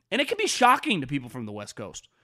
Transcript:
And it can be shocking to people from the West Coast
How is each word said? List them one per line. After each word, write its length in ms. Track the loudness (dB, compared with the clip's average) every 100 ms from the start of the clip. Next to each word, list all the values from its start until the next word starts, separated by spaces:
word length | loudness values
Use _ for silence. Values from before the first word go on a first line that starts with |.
| -4
And 100 | -2
it 80 | 0
can 100 | 0
be 100 | 0
shocking 520 | 4 6 6 2 -2
to 60 | -2
people 240 | -4 -6
from 160 | -10 -8
the 60 |
West 240 | -10 -12 -12
Coast 320 | -12 -14 -20 _